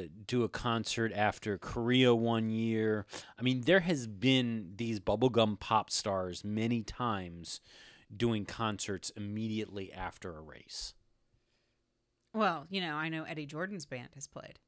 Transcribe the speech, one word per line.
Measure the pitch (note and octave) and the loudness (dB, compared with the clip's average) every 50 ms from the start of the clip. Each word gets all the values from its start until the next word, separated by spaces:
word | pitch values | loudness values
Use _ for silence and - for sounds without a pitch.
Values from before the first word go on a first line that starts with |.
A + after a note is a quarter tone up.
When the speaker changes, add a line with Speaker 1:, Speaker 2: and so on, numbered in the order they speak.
| F2+ D2+ D#2+ A2 G2+ | -6 -8 -12 -14 -6
Speaker 1:
do | - B2 B2 A#2 | -2 0 2 2
a | G#2 | 0
concert | - - - A#2+ A2+ A2+ G#2+ - - A#2 A2+ A2 | -2 -2 -2 0 0 0 0 -2 0 0 0 0
after | A2+ G#2 G#2+ G#2 - - - G#2+ G2+ F2+ | 2 2 2 2 2 0 -2 -4 -4 -4
Korea | - - - A#2+ A#2 B2 B2 B2+ B2+ B2 A#2+ | -6 -6 -4 -2 2 4 6 8 8 8 8
one | A2+ A#2 A#2 A2+ A2+ A2 A2 | 6 4 2 2 2 2 0
year. | A2 A2+ A2+ A2+ A2+ A2 A2 A2 G#2+ G#2 G2+ - - - - - - - | 0 0 0 0 2 2 2 2 2 0 -2 -6 -12 -14 -14 -16 -8 -2
I | |
mean, | A#2+ B2+ C3 B2+ | 0 0 0 2
there | A#2 C3+ F#3 F#3+ | 4 6 6 6
has | E3 F3+ E3 C3+ A#2+ | 6 4 0 0 -2
been | A2 G#2 F#2 G#2 C3 C3 C3 B2 A#2 A2+ A2+ F#2+ E2 G2+ | -4 -4 2 4 6 6 6 4 2 0 -4 -6 -6 -6
these | G2+ A#2 A2+ A2 G2+ | -4 -2 -2 -2 -2
bubblegum | - - G#2 A2 B2+ C3 A2 A2+ A2 G#2+ G2+ - | 0 0 2 4 4 4 6 6 4 4 2 -2
pop | - - A2+ G#2+ F#2+ - | 0 2 2 2 2 2
stars | - - - G#2+ G2 F#2+ F#2 F2+ F2 - - | -2 -2 0 0 0 0 0 -2 -4 -6 -6
many | G#2 G#2+ A2 A2+ A#2 A#2+ A#2 | -4 -2 0 0 2 0 0
times | G#2 - - - B2 A#2 G#2 F#2+ F2+ E2+ E2+ E2+ E2 - - - - - - - - - - - _ - - | -2 -4 -6 -4 -2 -2 -2 -2 -4 -8 -10 -12 -10 -8 -10 -10 -10 -16 -20 -20 -20 -20 -20 -20 _ -16 -2
doing | G2 A#2+ A#2 A2+ G#2+ G2 | 0 2 2 2 0 -2
concerts | - - - A2+ G#2+ G2+ G2 - - G2 F2+ - - - | -4 -4 -2 -2 -2 -2 -2 -4 -4 -4 -4 -6 -6 -6
immediately | G#2 G2+ G2+ G#2 A2 A2+ A2 G#2+ G#2+ G#2+ - F#2+ G2+ F#2+ F2+ | -6 -6 -4 -4 -4 -2 -2 -2 -4 -4 -6 -6 -8 -10 -10
after | - F#2 F#2 F2+ - - - F#2 E2 | -10 -8 -8 -8 -8 -10 -10 -10 -10
a | D2+ | -12
race. | D#2 D2 - - - - - - - - - _ _ _ _ _ _ _ _ _ _ _ _ _ _ _ _ _ _ _ _ _ _ _ _ _ _ _ | -14 -16 -18 -18 -16 -14 -10 -10 -10 -10 -12 _ _ _ _ _ _ _ _ _ _ _ _ _ _ _ _ _ _ _ _ _ _ _ _ _ _ _
Speaker 2:
Well, | - A3 G#3+ F#3 E3 D3 D3 E3+ | -2 0 2 2 0 -2 -6 -6
you | F#3+ F#3+ | -6 -4
know, | F3+ D#3+ D3 | -4 -4 -4
I | D3+ D#3+ E3 | -4 -4 -4
know | D#3+ D#3+ D#3+ | -4 -6 -6
Eddie | E3 E3 D#3 D3 | -8 -8 -8 -8
Jordan's | C#3 D3+ D3+ F3+ G3 G#3 F3+ C#3+ | -8 -6 -6 -6 -6 -8 -10 -10
band | - C3+ B2 B2 - - | -10 -10 -12 -12 -14 -16
has | C#3 C#3 - | -16 -16 -14
played. | - - - - - - _ | -14 -16 -16 -16 -20 -20 _